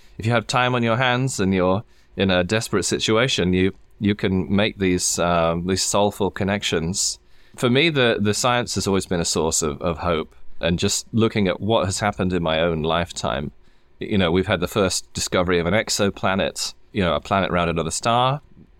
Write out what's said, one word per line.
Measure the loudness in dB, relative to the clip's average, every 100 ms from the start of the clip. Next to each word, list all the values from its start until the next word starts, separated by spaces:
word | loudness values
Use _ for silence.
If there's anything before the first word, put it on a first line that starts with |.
| -20 -6
if | 0
you |
have | 0 0
time | 0 2
on | 0
your | 0 2
hands | 2 0 -2 0
and | 2
you're | 2 2 0 -4 -20 _ -2
in | 2
a | 2
desperate | 2 -2 0 -2
situation, | 0 -2 2 2 2 0 2
you, | 2 2 -2 -20 -2
you | 0
can | 0 0 0 0
make | 0 0 0
these, | 0 2 0 0
uh, | 2 2 2 0 -2
these | -2
soulful | 0 0 0 0 -4
connections. | -2 -4 -2 -2 -2 -2 -2 -4 -6 -16 -20 -20 -2
For | 2
me, | 4 2
the, | 2 2 2
the | 0
science | 0 0 0 -2 -4
has | 0
always | 0 0
been | -2
a | 0
source | 0 0 0
of, | -2 -4
of | -4 -2
hope. | -2 -2 -4 -12 -10 -4
And | -2 0
just | 0 -2 -2
looking | 0 2 2 0
at | 0
what | 0 2 0
has | 0
happened | -2 -2 -2
in | 0
my | 0 2
own | 0 0
lifetime, | 0 -2 -2 -6 -4 -4 -6 -12 -20 -20 _ -14
you | -2 0
know, | 2
we've | 2 2
had | 0
the | 0
first | 0 0 -2 -6
discovery | -8 -2 0 2 2
of | 2
an |
exoplanet, | 0 0 -2 -2 0 -2 0 -2 -4 -10 -10 -8
you | -2
know, | 0 0
a |
planet | 0 0 0
around | 0 0
another | 0 -4
star. | -2 0 2 0 -2 -10 -20 -20